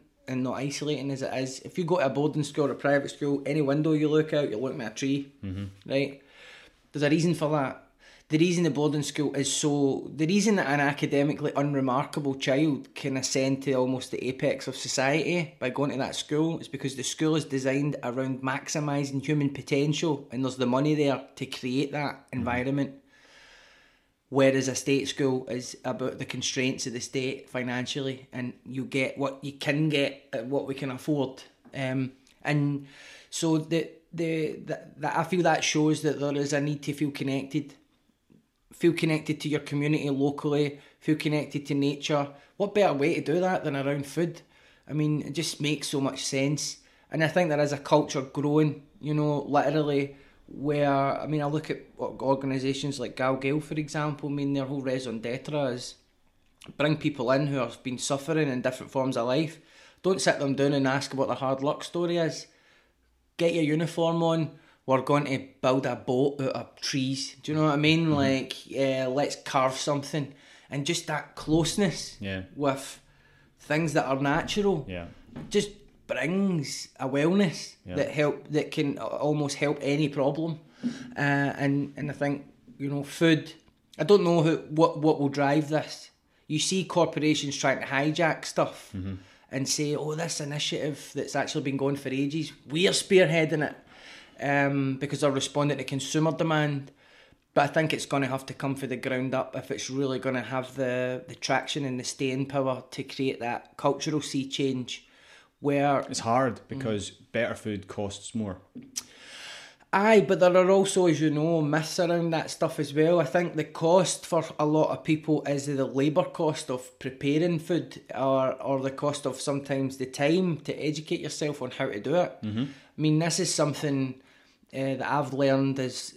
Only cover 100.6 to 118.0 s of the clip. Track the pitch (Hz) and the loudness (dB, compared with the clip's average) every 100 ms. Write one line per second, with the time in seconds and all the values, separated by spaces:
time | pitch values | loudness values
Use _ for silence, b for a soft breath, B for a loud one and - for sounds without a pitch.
100.6 | 127 135 127 123 127 127 - 120 - 131 | -4 -2 -2 0 -2 -4 -8 -8 0 0
101.6 | - 151 139 127 117 - 135 131 139 139 | 0 -4 -4 -4 -6 -4 -2 -2 -2 0
102.6 | 131 127 - - 135 - 131 - 117 117 | 0 -2 -6 -12 -8 -4 -2 -2 -4 -6
103.6 | - - 143 139 160 151 - 139 131 - | -10 -4 -2 0 -2 -2 -2 -4 -4 -2
104.6 | 139 127 120 - B B B B B B | -2 -2 -6 -12 B B B B B B
105.6 | 139 143 143 135 - 127 117 123 131 104 | 0 2 4 2 0 -4 2 2 2 -2
106.6 | - 135 117 104 95 - - 113 113 - | -10 -6 -2 -2 -4 -14 -6 -2 -2 -2
107.6 | 110 104 92 - 101 - - 113 104 90 | -6 -6 -6 -8 -6 -8 -8 -6 -4 -8
108.6 | - - - - B B B B B B | -14 -20 -14 -14 B B B B B B
109.6 | B B B 190 214 214 156 175 180 180 | B B B 2 6 6 6 6 6 8
110.6 | 185 196 196 190 180 147 156 147 160 165 | 6 6 4 4 4 4 2 2 2 2
111.6 | 147 156 156 - 170 170 170 160 - - | 2 0 0 0 2 2 2 0 -2 -2
112.6 | 160 - 127 143 156 175 151 180 170 156 | -2 -2 -2 2 4 4 4 2 0 -2
113.6 | 156 - 160 185 170 - - 165 - - | -6 0 6 6 6 0 -2 -2 -2 0
114.6 | 151 156 147 - - 156 156 151 139 143 | 2 4 2 0 0 0 2 0 0 -2
115.6 | 131 135 131 131 147 165 180 - 156 151 | -2 -2 0 2 2 2 0 0 -2 -2
116.6 | - 127 - - 131 131 139 151 175 165 | -4 -6 -8 -12 -12 -4 0 2 2 0
117.6 | 160 165 131 - | 0 -2 -2 -14